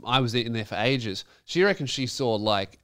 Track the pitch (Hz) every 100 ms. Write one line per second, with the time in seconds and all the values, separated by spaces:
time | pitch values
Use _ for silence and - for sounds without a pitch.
0 | 101 127 123 120 117 117 107 98 113 135
1 | 110 98 - _ - 165 196 190 139 -
2 | 131 - 127 107 107 101 98 -